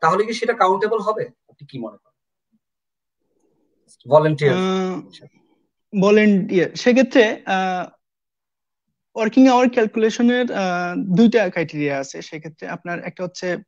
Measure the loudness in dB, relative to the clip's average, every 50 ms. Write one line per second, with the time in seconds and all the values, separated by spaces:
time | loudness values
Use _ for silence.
0 | 0 0 2 0 -2 -2 -4 -6 -4 -4 0 0 2 0 0 0 -2 -2 -2 -4
1 | -4 -4 -6 -6 -8 -12 _ _ _ _ _ -20 -20 -18 -14 -14 -14 -14 -16 -20
2 | _ _ _ _ _ _ _ _ _ _ _ _ _ _ _ _ _ _ _ _
3 | _ _ _ _ _ _ _ _ _ _ _ _ _ _ _ _ _ _ _ _
4 | -2 2 2 2 2 2 -2 0 0 0 0 0 -2 -2 -2 -4 -4 -6 -8 -10
5 | -12 -16 -20 -20 -20 -20 _ _ _ _ _ _ _ _ _ _ _ _ -2 0
6 | 2 4 4 4 4 4 4 2 0 0 0 0 0 -2 -4 -2 0 2 4 4
7 | 2 4 4 4 4 4 0 -6 -6 -4 -4 -2 -2 -4 -4 -6 -8 -12 _ _
8 | _ _ _ _ _ _ _ _ _ _ _ _ _ _ _ _ _ _ _ _
9 | _ _ -6 -4 -4 0 4 6 6 6 6 6 4 2 2 2 0 0 0 0
10 | 0 0 0 2 2 2 2 2 -2 -2 -4 -4 -4 -2 -4 -4 -4 -6 -6 -6
11 | -4 0 2 4 4 4 4 2 0 0 -2 -4 -6 -4 -4 -4 -4 -4 -4 -4
12 | -6 -8 -12 -16 -16 -14 -16 -16 -16 -16 -16 -14 -14 -12 -12 -12 -10 -10 -10 -10
13 | -10 -12 -12 -10 -12 -12 -10 -8 -8 -6 -6 -8 -10